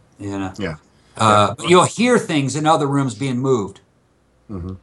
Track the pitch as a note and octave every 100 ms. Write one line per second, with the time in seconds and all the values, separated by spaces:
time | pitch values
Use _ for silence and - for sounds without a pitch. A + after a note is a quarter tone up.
0 | _ - G2+ G2 F#2 - F#2 D#2 _ _
1 | _ - A2 G#2 G2+ A2+ E3 F3+ C#3 -
2 | B3 A#3 - D3+ C3+ D3 D3+ D#3+ C#3 C#3
3 | C3 G#2 C#3 B2 C3+ A#2+ F#2+ - _ _
4 | _ _ _ _ - F#2+ F#2 F#2+